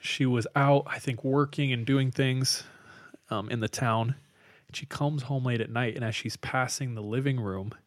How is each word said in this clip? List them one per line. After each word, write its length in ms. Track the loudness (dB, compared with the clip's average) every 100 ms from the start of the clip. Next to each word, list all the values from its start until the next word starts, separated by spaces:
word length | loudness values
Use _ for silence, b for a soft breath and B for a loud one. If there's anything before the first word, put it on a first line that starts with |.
she 240 | -6 0 2
was 200 | 2 2 4
out, 280 | 6 6 2
I 120 | -6
think, 240 | -6 -4
working 500 | 0 2 2 0 0
and 120 | 0 2
doing 260 | 4 4
things, 520 | 2 2 2 0 -2 -6 B B B B B _
um, 200 | -6 -2
in 100 | -2
the 80 | -2
town. 480 | 0 2 2 0 -2 b b b b b
And 80 | -12
she 100 | -10
comes 380 | -2 -2 -2
home 200 | -2 -2
late 180 | 0 0
at 100 | 0
night, 240 | 0 -2 -2
and 100 | -4
as 100 | -2
she's 220 | -6 -8
passing 560 | -4 -2 0 -2 -6
the 80 | -6
living 380 | -4 -2 0 0
room 320 | -2 -4 -6 -10